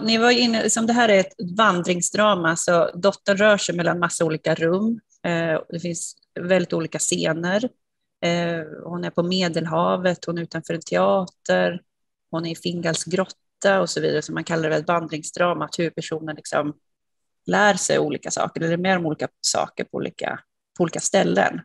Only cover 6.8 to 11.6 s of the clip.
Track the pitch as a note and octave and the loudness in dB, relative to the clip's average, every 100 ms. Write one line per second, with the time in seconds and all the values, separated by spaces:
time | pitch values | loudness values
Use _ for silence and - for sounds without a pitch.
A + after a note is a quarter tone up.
6.8 | D#3+ - - F3+ E3+ D#3+ F3 G3+ A#3+ _ | -4 -4 -2 0 0 -2 0 0 -2 _
7.8 | _ _ _ - E3+ E3+ E3+ E3 D#3 D3+ | _ _ _ -6 -2 0 -2 -4 -8 -12
8.8 | - F3 E3+ - F3 F#3 F3+ E3 E3 D#3+ | -10 -6 -4 -2 0 2 0 -2 -2 0
9.8 | F3+ F#3+ F3+ F3 - E3+ E3+ E3 - E3 | 2 2 0 -2 -4 -6 -6 -8 -6 -8
10.8 | - F3 F#3+ G3 F3+ _ - F#3 | -2 0 2 2 0 _ -2 0